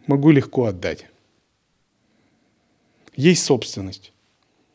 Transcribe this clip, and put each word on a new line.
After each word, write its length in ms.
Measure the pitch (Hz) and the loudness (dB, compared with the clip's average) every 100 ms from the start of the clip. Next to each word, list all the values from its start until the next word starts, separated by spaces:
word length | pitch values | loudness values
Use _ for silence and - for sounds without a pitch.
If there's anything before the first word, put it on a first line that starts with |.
| - | -2
могу 240 | 139 151 | 2 4
легко 360 | 139 - 135 117 | 4 2 -4 -4
отдать». 380 | 92 87 76 - _ _ _ _ _ _ _ _ _ _ _ _ _ _ _ _ _ _ _ _ | -4 -8 -8 -14 _ _ _ _ _ _ _ _ _ _ _ _ _ _ _ _ _ _ _ _
Есть 300 | - 156 175 | 0 2 2
собственность. 680 | - 123 - - 95 - _ _ _ _ _ _ _ | 0 -2 -4 -12 -12 -14 _ _ _ _ _ _ _